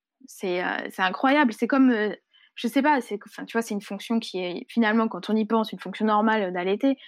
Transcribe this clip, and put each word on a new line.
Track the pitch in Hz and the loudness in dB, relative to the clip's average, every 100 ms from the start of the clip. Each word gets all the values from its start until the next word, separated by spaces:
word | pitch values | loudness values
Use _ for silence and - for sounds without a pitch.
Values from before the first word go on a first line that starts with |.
| _ _ - | _ _ -20
c'est, | - 196 180 | -8 -4 -2
euh, | 175 - - | -2 -4 -6
c'est | - | -2
incroyable. | 185 185 269 285 277 | -2 0 2 4 2
C'est | 214 233 | 0 0
comme, | 277 262 | 4 4
euh, | 233 208 185 _ _ _ - | 2 0 -4 _ _ _ -8
je | 240 | -2
sais | 277 | 2
pas, | 269 285 | 4 2
c'est, | 233 208 - | 0 -8 -10
enfin, | - 190 | -14 -6
tu | |
vois, | 226 | -4
c'est | 226 | -2
une | 208 | -6
fonction | 196 202 - 226 | -6 -10 -2 -2
qui | - 190 | -2 -4
est, | 180 175 - | -6 -6 -4
finalement, | - 220 220 220 | 0 2 4 0
quand | - - | -2 -2
on | 220 | 0
y | 214 | 2
pense, | 226 220 | 0 0
une | 185 | -6
fonction | - 196 214 | -10 -2 2
normale, | 214 220 220 | 4 4 2
euh, | 190 | 0
d'allaiter. | 180 180 208 269 269 | -2 -2 2 2 0